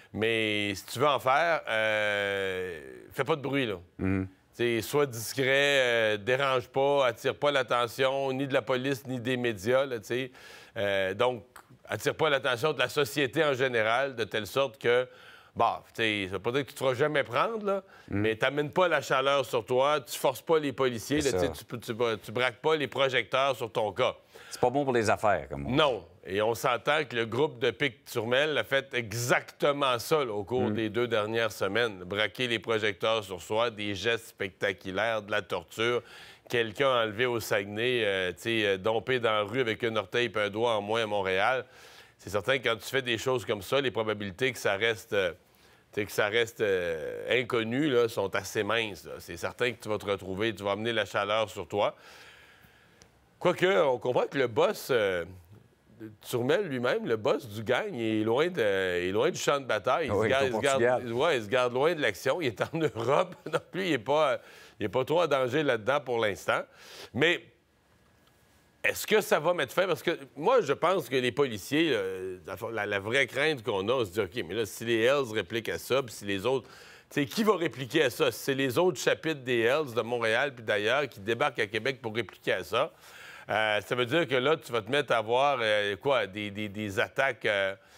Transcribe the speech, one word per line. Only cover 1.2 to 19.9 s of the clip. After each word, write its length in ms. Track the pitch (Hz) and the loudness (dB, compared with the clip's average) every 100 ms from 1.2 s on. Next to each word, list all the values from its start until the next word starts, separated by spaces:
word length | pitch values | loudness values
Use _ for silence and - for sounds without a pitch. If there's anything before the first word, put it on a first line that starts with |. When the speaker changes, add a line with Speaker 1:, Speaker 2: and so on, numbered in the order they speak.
| 131 143 170 156 113 | 2 2 2 -2 0
Speaker 1:
euh, 1120 | 110 110 107 104 101 101 98 95 92 92 80 65 62 50 | 0 2 2 2 0 0 0 -2 -4 -6 -8 -14 -16 -12
fais 140 | - 131 | -6 -2
pas 100 | 156 | -2
de 60 | |
bruit, 240 | 131 139 117 | -2 -2 -2
là. 100 | 90 90 - | -6 -10 -6
Speaker 2:
Mhm. 320 | 95 95 95 - _ | -2 -2 -4 -10 _
Speaker 1:
T'sais, 280 | - 120 113 | -2 0 0
sois 260 | 104 147 143 | 0 0 0
discret, 360 | 117 107 135 131 135 143 139 123 117 110 107 | -2 -8 -2 2 4 4 4 4 4 2 2
euh, 20 | |
dérange 520 | 101 131 139 127 - | 0 0 2 0 0
pas, 380 | 135 139 143 123 | 0 2 4 2
attire 280 | 113 131 110 | 2 -2 0
pas 160 | 147 | 2
l'attention, 800 | 139 123 123 120 135 131 139 135 | 2 2 0 0 0 0 0 -2
ni 160 | 131 139 | -2 0
de 60 | |
la 80 | 131 | 0
police, 440 | 123 127 135 135 123 | 2 0 0 -4 -6
ni 120 | 127 | -6
des 160 | 123 127 | -2 0
médias, 500 | 120 104 104 127 139 | -2 -2 2 2 2
là, 140 | 117 | -4
t'sais. 320 | 95 127 131 - - - - 110 | -4 -4 -4 -10 -20 -20 -12 -4
Euh, 360 | 101 98 95 | 0 2 0
donc, 300 | 104 123 120 - - - - - | 2 0 0 -10 -20 -20 -18 -8
attire 260 | 104 143 - | -4 -2 2
pas 140 | 156 | 2
l'attention 420 | 135 131 120 156 | 2 2 0 0
de 80 | 131 | 0
la 80 | 127 | 0
société 560 | 147 131 147 131 156 | 0 0 0 0 2
en 100 | 151 123 | 2 2
général, 600 | 131 120 110 120 139 120 | 2 2 2 2 0 -4
de 80 | |
telle 240 | 107 113 101 | -4 -4 -2
sorte 300 | 135 139 - | 0 0 0
que, 280 | 120 123 123 - - - - | 2 2 2 -8 -20 -20 -8
bon, 120 | - 113 87 - | 0 0 0 -8
t'sais, 340 | - 110 104 92 | -2 0 0 -2
ça 60 | 95 | -4
veut 20 | |
pas 100 | 120 | -2
dire 80 | 135 | -2
que 60 | 131 | -2
tu 60 | - | -2
te 40 | |
feras 140 | 131 | 0
jamais 300 | 120 151 151 117 | 2 2 0 0
prendre, 400 | 127 190 226 202 | 0 0 -2 -2
là, 180 | 196 - - - | -4 -6 -18 -6
Speaker 2:
Mm. 100 | 101 | 0
Speaker 1:
mais 160 | 107 110 | 0 2
t'amènes 360 | 135 143 147 | 0 0 -2
pas 180 | 180 180 | 2 2
la 120 | 151 | 2
chaleur 440 | 127 139 135 143 123 | 2 2 2 2 2
sur 200 | 123 107 | -2 0
toi, 360 | 127 143 | 2 2